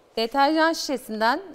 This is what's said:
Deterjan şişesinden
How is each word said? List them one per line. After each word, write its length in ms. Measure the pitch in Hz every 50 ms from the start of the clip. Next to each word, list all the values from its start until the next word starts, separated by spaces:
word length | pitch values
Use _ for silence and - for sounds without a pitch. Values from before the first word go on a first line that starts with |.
| _ _ -
Deterjan 560 | - 226 233 - 277 277 277 311 320 311 330 330
şişesinden 680 | 320 - - 277 247 - - 220 214 220 226 262 339 392 359 -